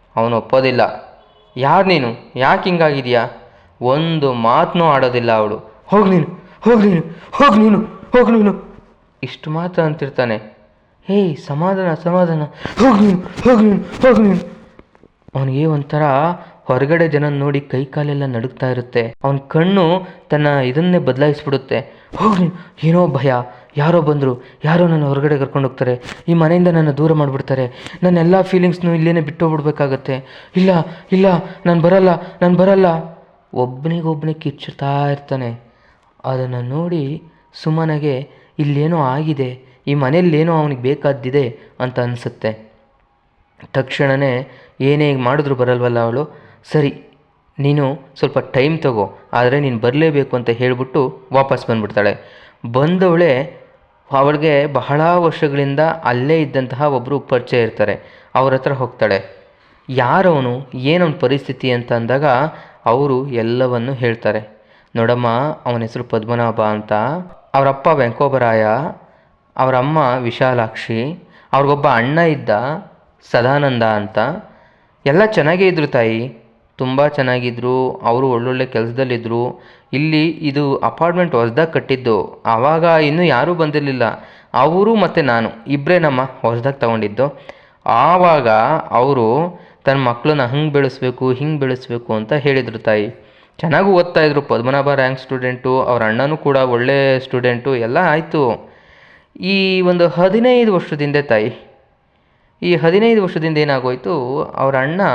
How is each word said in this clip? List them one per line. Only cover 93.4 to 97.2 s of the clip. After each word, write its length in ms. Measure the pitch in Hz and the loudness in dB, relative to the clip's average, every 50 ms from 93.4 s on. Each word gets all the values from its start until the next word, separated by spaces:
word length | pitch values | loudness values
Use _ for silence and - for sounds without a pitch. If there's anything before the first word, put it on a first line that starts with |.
| _ _ _ - | _ _ _ -6
ಚೆನ್ನಾಗೂ 340 | - 170 139 160 196 202 | -4 0 2 2 4 4
ಓದ್ತಾ 300 | 196 175 175 175 - 175 | 4 2 2 2 2 2
ಇದ್ರು. 200 | 156 151 147 143 | 2 2 2 0
ಪದ್ಮನಾಭ 480 | 139 - 117 113 117 127 135 139 135 143 | -2 -2 -2 -2 0 0 0 0 0 0
ರ್ಯಾಂಕ್ 300 | 143 135 131 127 135 135 | 0 0 0 0 -2 -4
ಸ್ಟೂಡೆಂಟು, 640 | - - 135 131 127 127 127 123 - 131 127 131 | -8 -8 -8 -4 -4 -4 -6 -4 -2 -2 0 0
ಅವ್ರ 220 | 123 - 123 117 110 | 0 0 0 0 0
ಅಣ್ಣನೂ 340 | 107 110 117 131 143 156 156 | 0 0 0 0 -2 -2 -2
ಕೂಡ 200 | - 147 139 135 | -2 0 2 2
ಒಳ್ಳೆ 600 | 131 127 120 117 120 131 139 139 139 135 131 | 2 2 0 0 0 2 2 2 2 2 2
ಸ್ಟೂಡೆಂಟು, 560 | 131 | 0